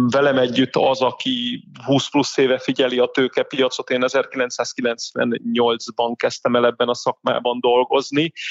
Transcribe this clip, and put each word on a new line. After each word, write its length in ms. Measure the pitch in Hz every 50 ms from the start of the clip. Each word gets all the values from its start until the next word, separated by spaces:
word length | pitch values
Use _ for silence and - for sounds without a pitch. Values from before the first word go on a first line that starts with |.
| 123 120
velem 280 | 120 139 143 143 131 127
együtt 380 | 127 123 117 127 131 127 -
az, 240 | - - 135 131 131
aki 640 | 131 123 123 - - 131 127 123 120 120 123 - - - - - -
húsz 260 | - 139 135 - -
plusz 260 | - 147 131 - -
éve 220 | - 135 127 127 127
figyeli 400 | - - 131 - 131 127 123 123
a 120 | 123 123
tőkepiacot. 760 | - 135 131 123 - 135 127 - - 131 127 127 - - - -
Én 120 | 131 123
ezerkilencszázkilencvennyolcban 2250 | 127 131 135 135 123 - - 131 123 123 - - 117 - - - 123 120 117 - - - - 123 123 120 113 - - 117 117 120 120 117 117 117 - 117 110 - 117 117 120
kezdtem 400 | - - 120 - - - 135 120
el 100 | 120 120
ebben 220 | 120 120 - 123 120
a 60 | 120
szakmában 640 | - - 131 - - - 131 120 117 123 123 120 123
dolgozni, 720 | 123 123 120 123 123 - - 139 135 - 139 147 160 160 - - - -